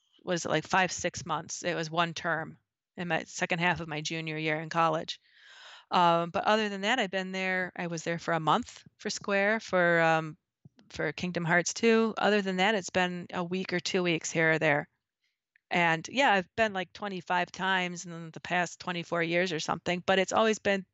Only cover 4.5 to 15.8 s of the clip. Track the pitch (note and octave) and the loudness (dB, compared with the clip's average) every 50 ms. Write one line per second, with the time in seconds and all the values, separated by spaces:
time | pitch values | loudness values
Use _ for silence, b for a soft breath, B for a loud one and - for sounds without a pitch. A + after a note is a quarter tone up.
4.5 | D3+ D#3 E3 D#3+ E3+ E3+ E3 E3 D#3 D#3+ - - - B B B B B B B | -2 -2 -4 -2 0 2 2 4 2 0 -4 -6 -10 B B B B B B B
5.5 | B B B B B B B _ - F#3 F3 E3+ E3+ E3+ E3+ E3+ E3 G3 - - | B B B B B B B _ 2 4 6 6 6 4 2 0 -2 -2 2 2
6.5 | G#3+ A3 G#3+ G#3 G3+ G3 G3 G#3 B3 C4 G#3+ G3 G3 F#3+ F#3 F#3 F#3 F#3+ F#3+ F#3 | 2 2 2 0 -4 -2 -2 0 0 0 0 0 -2 -4 -4 -4 -4 -4 -2 0
7.5 | F#3 F#3 F#3 F3+ - - F3+ E3+ E3+ D#3+ - E3+ E3+ E3 - - E3+ E3 D#3 D#3 | 0 -2 -2 -4 -6 -6 -6 -6 -6 -4 -4 -4 -4 -4 -2 -2 -2 0 2 4
8.5 | D#3 - D3+ - - - - - _ _ - G#3+ - - - - G3 G3 G3 G3+ | 2 2 2 -2 -12 -20 -20 -20 _ _ -10 -8 -8 -6 -4 -2 0 2 2 2
9.5 | A3 A3+ - - - F3+ F3 F3 E3+ E3+ E3 E3 D#3+ D#3+ D#3+ D#3 D#3 - _ _ | 0 0 -2 0 2 4 4 6 6 6 6 6 4 4 2 -2 -8 -14 _ _
10.5 | _ _ - - _ _ _ - - - E3 D#3 D3 - - F3+ F3 F3 F3 D#3+ | _ _ -20 -20 _ _ _ -14 -8 -4 -4 -4 -4 -4 -6 -4 -4 -2 0 2
11.5 | E3+ F3 E3 - - - - A3+ A3+ A3+ A3+ A3 - - - G3 G#3 G#3 G3 F#3+ | 2 2 2 0 -2 0 2 4 4 4 4 2 0 0 2 2 2 2 2 0
12.5 | F#3 F#3 F#3 G#3 A3+ G3 F3+ - - F#3 F3+ F3+ F3+ F3 E3+ - - F3+ F3 E3+ | 0 2 2 2 2 0 -2 -2 0 0 0 0 -2 -6 -10 -8 -6 -6 -4 -4
13.5 | F#3 F#3+ F#3 - F3+ F3+ - - - F#3 F3+ F3 E3 D#3 - - - E3+ D#3+ D#3+ | -4 -4 -4 -2 -4 -4 -2 0 0 0 2 2 0 0 -2 -2 0 2 2 4
14.5 | D#3+ D#3 D#3+ D#3 C#3+ D3 E3 - _ _ _ _ _ _ _ _ _ _ _ _ | 2 4 4 2 2 2 0 -4 _ _ _ _ _ _ _ _ _ _ _ _
15.5 | _ _ _ _ - F3 | _ _ _ _ 0 2